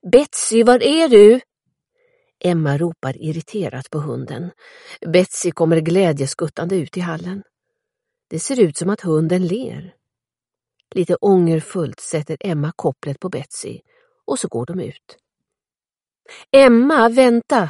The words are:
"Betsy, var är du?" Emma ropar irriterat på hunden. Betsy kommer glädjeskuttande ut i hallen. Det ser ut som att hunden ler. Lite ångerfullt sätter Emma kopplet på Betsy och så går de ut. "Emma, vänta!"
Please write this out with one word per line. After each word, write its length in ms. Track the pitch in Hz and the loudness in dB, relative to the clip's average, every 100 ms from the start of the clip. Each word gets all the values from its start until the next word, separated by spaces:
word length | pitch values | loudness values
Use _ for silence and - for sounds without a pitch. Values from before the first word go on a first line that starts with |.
| 180 | 4
"Betsy, 520 | 247 285 - - 220 | 2 2 -6 -2 2
var 180 | 233 247 | 4 4
är 260 | 269 311 320 | 2 2 6
du?" 320 | 226 208 247 - _ _ _ _ _ _ _ _ _ | 8 8 6 0 _ _ _ _ _ _ _ _ _
Emma 340 | 180 170 151 143 | -2 0 0 -2
ropar 440 | 170 160 139 - | -4 -6 -10 -8
irriterat 680 | 156 165 - 214 165 127 - | -8 -10 -10 -8 -8 -10 -12
på 80 | 156 | -10
hunden. 520 | 147 123 131 - 175 _ - - - - | -8 -10 -10 -12 -12 _ -20 -20 -20 -16
Betsy 500 | 165 175 190 - 180 | -2 0 0 -4 -6
kommer 300 | - 165 165 | -2 0 0
glädjeskuttande 960 | 156 180 185 143 135 - 160 - 170 190 | 0 0 0 -2 -6 -6 -8 -8 -6 -4
ut 200 | 143 185 | -6 -8
i 40 | |
hallen. 420 | 175 160 175 196 202 _ _ _ _ _ _ _ _ | -8 -8 -10 -12 -16 _ _ _ _ _ _ _ _
Det 120 | 160 | -10
ser 200 | - 262 | -6 2
ut 160 | 180 143 | 2 2
som 140 | 175 | -6
att 100 | 214 | -4
hunden 460 | 180 156 160 180 180 | -2 0 0 -2 -2
ler. 480 | 208 262 143 180 _ _ _ _ _ _ _ _ _ _ | -6 -8 -12 -16 _ _ _ _ _ _ _ _ _ _
Lite 260 | 185 175 180 | -6 -4 -2
ångerfullt 840 | 208 185 170 160 - 190 156 - | 2 2 2 0 -4 -8 -8 -10
sätter 360 | - 156 147 156 | -8 -8 -8 -8
Emma 320 | 202 156 151 - | -6 -4 -6 -4
kopplet 440 | 156 - - 139 | -6 -6 -10 -10
på 80 | 180 | -8
Betsy 520 | 131 - - - 117 _ _ _ _ | -10 -12 -14 -14 -16 _ _ _ _
och 140 | - - | -8 -6
så 100 | - | -6
går 180 | 117 123 | -8 -8
de 140 | 180 | -8
ut. 380 | - - _ - _ _ _ _ _ _ _ _ _ _ _ - - | -10 -14 _ -20 _ _ _ _ _ _ _ _ _ _ _ -20 2
"Emma, 580 | 269 269 233 262 302 226 | 6 6 6 4 4 2
vänta!" 600 | 240 254 233 - 262 165 | 4 4 2 0 -2 -2